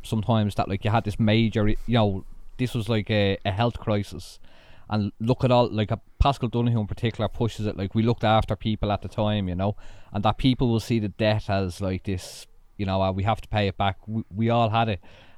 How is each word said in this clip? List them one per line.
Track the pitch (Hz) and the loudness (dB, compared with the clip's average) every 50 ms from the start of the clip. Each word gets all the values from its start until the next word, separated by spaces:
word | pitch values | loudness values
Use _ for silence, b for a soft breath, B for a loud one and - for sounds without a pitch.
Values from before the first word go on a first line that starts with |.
| - | -8
sometimes | - 110 110 98 - 117 110 104 101 - | -4 -4 -2 0 2 2 2 2 0 0
that, | - - - | -2 -2 -2
like, | 98 98 - | -2 -2 0
you | 107 | 2
had | 104 113 - | 2 2 0
this | 107 101 - | 0 -2 0
major, | 113 107 107 113 117 110 - 113 104 | 2 4 4 4 4 2 2 2 2
you | 107 107 - - | 4 2 2 0
know, | - 117 120 107 104 95 95 - - - - - - - | 2 2 4 4 2 0 -2 -8 -12 -16 -14 -16 -14 -6
this | - 127 117 - | -4 -4 -2 -2
was, | 120 104 | -4 -2
like, | 104 117 107 98 - | 0 0 -2 0 0
a, | 110 104 101 98 98 - - | 2 2 4 2 0 0 -2
a | 101 | -2
health | 92 98 117 120 - - | 0 2 2 0 0 -2
crisis, | - - 107 104 101 - - - - - - - b b b b b b b b b b | -2 0 0 0 -2 -4 -10 -12 -14 -14 -18 -18 b b b b b b b b b b
and | 107 107 101 98 - - | -2 -2 -2 -2 -4 -4
look | 113 113 127 - - | 0 0 2 2 4
at | 123 | 4
all, | 123 120 123 - | 6 6 4 4
like, | - 110 107 92 | 2 0 0 0
a | - - - - - _ | -2 -4 -6 -16 -2 _
Paschal | - 143 131 - - | 2 2 2 0 -2
Donohoe | 113 - 120 117 120 117 117 | -2 0 0 2 2 2 0
in | 107 | 0
particular | 98 107 - - 117 - - 110 | -2 -4 -2 -2 -2 -2 -2 -4
pushes | 98 - - 120 110 - - 107 | -4 -2 -2 -2 -2 -2 -4 -4
it, | 104 - | -4 -4
like, | - 98 98 - | -4 -6 -2 0
"We | 117 110 | 2 2
looked | 117 117 - - | 2 2 2 2
after | 107 110 110 104 - 110 | 4 4 4 2 0 -4
people | - - 110 107 - - 104 | -4 -2 -4 -2 -2 0 -2
at | 101 - | -2 -2
the | - 92 | -4 -8
time," | - - 107 107 107 104 95 92 | -4 -2 0 0 0 0 0 -2
you | 87 | -2
know, | 90 95 104 101 b b b b b b b b | 0 -2 -2 -2 b b b b b b b b
and | 104 101 | 0 0
that | 107 - | 0 0
people | - - 131 127 - 139 120 | 4 2 2 4 4 2 2
will | 113 110 | 2 0
see | - - 120 113 | 0 0 0 0
the | 104 101 | 0 -2
debt | - - 113 107 107 104 - - | -2 0 2 2 2 0 0 -2
as, | 98 98 98 90 - - | 0 0 0 -2 -4 -4
like, | 101 92 92 92 - | -2 -2 -2 -2 -2
this, | - 95 87 - - - - - - - - - - - | -4 -4 -4 -6 -10 -16 -18 -20 -20 -20 -20 -20 -20 -8
you | - 104 | -6 -2
know, | 98 95 95 | 0 0 2
uh, | 95 95 | 2 2
"We | 92 98 95 | 0 0 0
have | 110 110 - | 0 0 -2
to | - - | -2 -2
pay | - 107 101 | 0 0 0
it | 98 - | 0 0
back, | - 101 98 95 - - | 0 0 0 0 -2 -8
we, | 107 110 113 - - 87 | -6 -6 -6 -6 -6 -4
we | 104 113 113 | -2 0 2
all | 117 120 117 110 | 4 4 2 2
had | 107 113 117 113 | 2 2 2 0
it." | 101 90 b b b b b b b | -2 -6 b b b b b b b